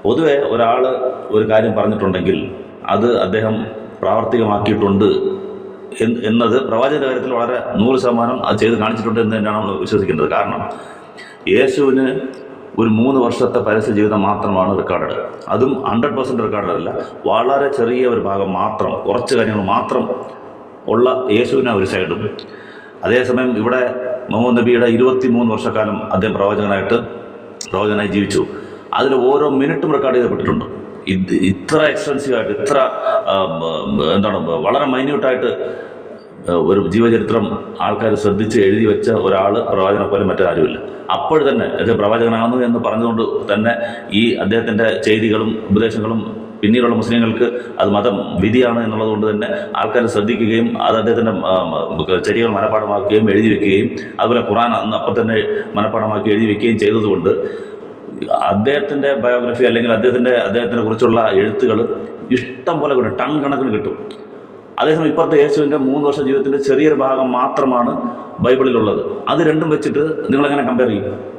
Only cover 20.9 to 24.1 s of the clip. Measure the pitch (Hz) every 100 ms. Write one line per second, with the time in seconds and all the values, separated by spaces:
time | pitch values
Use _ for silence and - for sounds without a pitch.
20.9 | 110 123 131 127 107 120 135 127 107 92
21.9 | 98 90 87 104 - - - - - -
22.9 | - 87 120 123 123 127 110 113 127 123
23.9 | - -